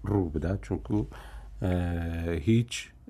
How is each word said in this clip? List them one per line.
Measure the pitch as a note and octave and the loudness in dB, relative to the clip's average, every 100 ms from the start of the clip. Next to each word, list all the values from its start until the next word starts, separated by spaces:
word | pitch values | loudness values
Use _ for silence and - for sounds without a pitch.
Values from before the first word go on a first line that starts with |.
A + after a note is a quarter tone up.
| F#2+ | 0
ڕوو | G2+ F2 | 2 2
بدات، | D2+ E2+ G2+ | 0 0 0
چونکو، | - F#2 - G#2 A#2 - - - - - | -2 -4 0 0 0 -8 -14 -14 -12 -2
ئێ، | F#2+ F2+ F2 E2+ E2 E2+ E2+ E2 D#2 | 2 2 2 0 -2 -2 -2 0 4
هیچ | A#2 A#2+ - - - | 4 4 -4 -10 -16